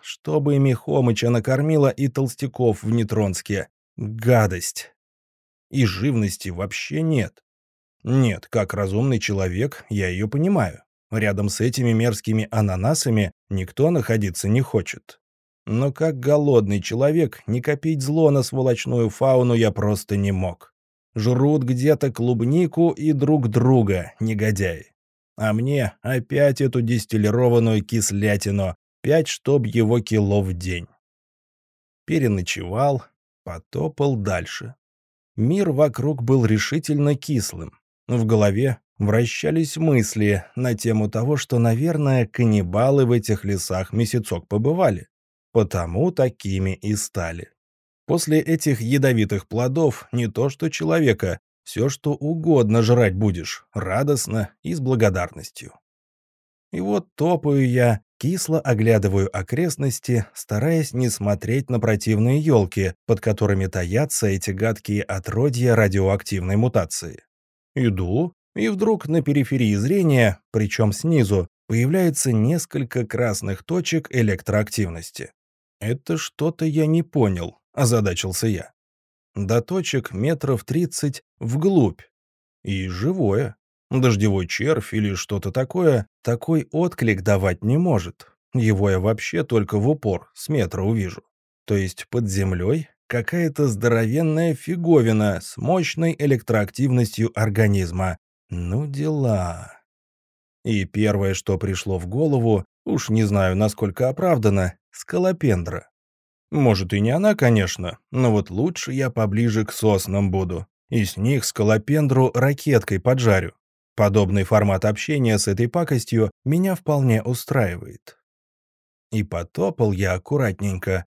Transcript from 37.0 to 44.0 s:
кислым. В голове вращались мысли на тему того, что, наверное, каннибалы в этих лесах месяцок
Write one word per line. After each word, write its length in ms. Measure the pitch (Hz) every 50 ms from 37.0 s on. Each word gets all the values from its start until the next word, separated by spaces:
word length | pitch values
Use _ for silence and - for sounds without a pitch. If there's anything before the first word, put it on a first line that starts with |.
| 143 147 147
кислым. 640 | 139 - - 147 113 - - - 87 80 - _ _ _ _ _ _ _
В 180 | - 123 120 113
голове 540 | 107 113 107 104 101 98 110 135 135 120 - _ _ _
вращались 800 | - 107 101 107 113 120 113 - - - 151 156 165 160 143 -
мысли 680 | 156 160 160 139 120 107 - - 110 104 104 101 92 - - -
на 180 | 123 127 127 117
тему 340 | 104 - 113 110 107 107
того, 300 | 104 107 110 117 139 151
что, 220 | 135 - - 131 117
наверное, 640 | 117 117 113 120 151 170 160 151 147 135 135 127 117
каннибалы 800 | - - - 120 113 107 101 92 87 92 104 123 135 143 139 131
в 60 | 117
этих 340 | 120 117 - - 104 - -
лесах 480 | 101 101 90 - - 92 92 92 - -
месяцок 540 | 110